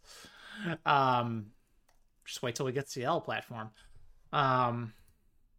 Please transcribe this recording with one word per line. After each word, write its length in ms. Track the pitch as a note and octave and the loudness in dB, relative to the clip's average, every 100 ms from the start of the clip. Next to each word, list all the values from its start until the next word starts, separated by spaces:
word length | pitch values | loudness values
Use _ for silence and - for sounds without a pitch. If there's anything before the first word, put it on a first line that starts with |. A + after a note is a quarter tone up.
| - - - - - G#3+ E3+ D#3+ D3+ | -20 -20 -20 -20 -18 -10 -6 -4 2
um, 640 | C#3+ C3+ B2 A#2+ A2+ G#2 - _ _ _ _ _ _ - | 4 6 4 2 -4 -8 -16 _ _ _ _ _ _ -14
just 160 | - | -6
wait 140 | B2 - | -4 -2
till 100 | C3 | -2
he 80 | |
gets 200 | B2+ C3+ | -2 -4
to 80 | C#3 | -4
the 40 | B2 | -2
L 160 | E3 | -2
platform. 480 | - A2+ - A#2 A2 - - - - - - | -2 -6 -6 -10 -10 -14 -20 -20 -20 -20 -4
Um, 580 | D3 C3+ B2+ B2 A#2+ A#2 - - _ _ _ _ | 0 4 4 4 0 -6 -12 -20 _ _ _ _